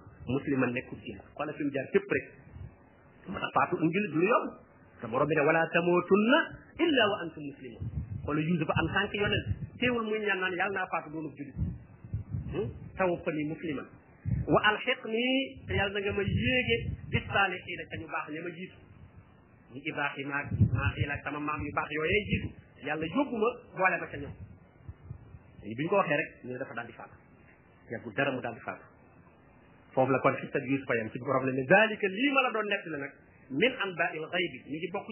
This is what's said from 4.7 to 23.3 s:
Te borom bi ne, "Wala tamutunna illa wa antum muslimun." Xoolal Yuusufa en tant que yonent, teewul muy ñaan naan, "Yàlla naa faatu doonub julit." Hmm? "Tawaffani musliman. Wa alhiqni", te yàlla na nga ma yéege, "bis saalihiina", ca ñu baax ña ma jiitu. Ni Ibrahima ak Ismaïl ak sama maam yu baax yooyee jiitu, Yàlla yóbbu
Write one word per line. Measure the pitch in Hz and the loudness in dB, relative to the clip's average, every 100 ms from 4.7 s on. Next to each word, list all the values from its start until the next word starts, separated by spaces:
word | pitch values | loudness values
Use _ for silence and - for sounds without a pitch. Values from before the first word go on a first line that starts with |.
| - - - | -20 -20 -12
Te | 117 | -2
borom | 123 147 | 2 4
bi | 156 | 4
ne, | |
"Wala | 147 165 160 | 6 4 4
tamutunna | 175 175 180 175 196 220 311 320 - - - | 4 6 4 6 6 6 6 4 -6 -12 0
illa | 339 262 208 | 4 6 4
wa | 202 | 2
antum | 170 - | -4 -8
muslimun." | 143 139 131 107 - - - - | -10 -10 -14 -8 -6 -6 -6 -6
Xoolal | - 151 160 | -2 0 2
Yuusufa | 175 160 | 2 2
en | - 160 | 2 2
tant | 196 202 | 2 0
que | 208 | 0
yonent, | 208 208 - - - - | 2 2 0 -4 -6 0
teewul | 247 240 220 | 0 2 0
muy | 214 | 0
ñaan | 208 190 | 0 0
naan, | 185 | 0
"Yàlla | 175 196 | 0 -2
naa | 196 185 | -2 -2
faatu | 170 156 | -4 -4
doonub | 160 151 - | -8 -8 -8
julit." | 131 - - - - - - - - - - | -10 -4 -4 -4 -14 -20 -8 -8 -4 -6 -4
Hmm? | - 233 - - - | -4 -4 -6 -12 0
"Tawaffani | 185 175 175 156 151 | 0 0 -2 -2 -2
musliman. | 160 165 131 - - - - - - 143 | -4 -4 -6 -8 -16 -20 -8 -2 -2 4
Wa | 202 | 4
alhiqni", | 208 214 254 262 226 220 254 262 262 - - | 6 2 0 -2 0 0 2 2 0 -8 -4
te | 185 | 0
yàlla | 196 | 0
na | 202 | 0
nga | 202 | -2
ma | 202 | 0
yéege, | 196 - 240 254 240 233 - - - | 0 2 2 2 2 0 0 -6 -2
"bis | 233 226 | -4 2
saalihiina", | 214 196 180 185 170 156 | 2 4 0 -8 -10 -10
ca | 160 | -10
ñu | 160 | -6
baax | 165 151 | -6 -6
ña | 156 | -8
ma | 175 | -8
jiitu. | 165 185 - - - - - - - - - - | -10 -12 -14 -20 -20 -20 -20 -20 -20 -20 -20 -16
Ni | 120 156 | -10 -6
Ibrahima | 147 143 - 139 143 | -4 -4 -4 -4 -4
ak | 143 | -2
Ismaïl | - - - 143 147 147 | 4 4 4 0 0 -2
ak | 143 | -2
sama | 147 147 | -6 -4
maam | 151 147 | -4 -4
yu | 147 | -4
baax | 143 156 | -4 -4
yooyee | 151 160 208 196 | -2 0 0 0
jiitu, | - - - - - | -2 -2 -12 -20 -12
Yàlla | 139 156 165 | -6 -4 -2
yóbbu | 214 269 | 0 0